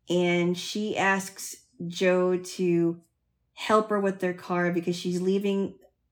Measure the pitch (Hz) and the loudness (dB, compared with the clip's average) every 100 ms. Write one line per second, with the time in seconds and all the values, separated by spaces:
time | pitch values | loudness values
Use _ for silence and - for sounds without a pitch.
0 | - 180 175 175 175 180 - 214 214 - | -2 2 2 2 2 0 -4 -6 -4 0
1 | 190 196 190 - - - _ _ 170 175 | 2 2 -2 -12 -14 -14 _ _ -10 0
2 | 185 180 180 180 180 - 180 170 170 170 | 2 4 2 0 -4 -2 2 4 2 -2
3 | _ _ _ _ _ - - 220 214 208 | _ _ _ _ _ -12 2 2 4 0
4 | 196 190 180 180 - 175 175 175 175 175 | 0 -2 -4 -4 -4 0 0 0 -2 -4
5 | 180 175 185 196 202 196 196 - _ _ | -4 -2 0 2 0 0 -2 -8 _ _
6 | _ | _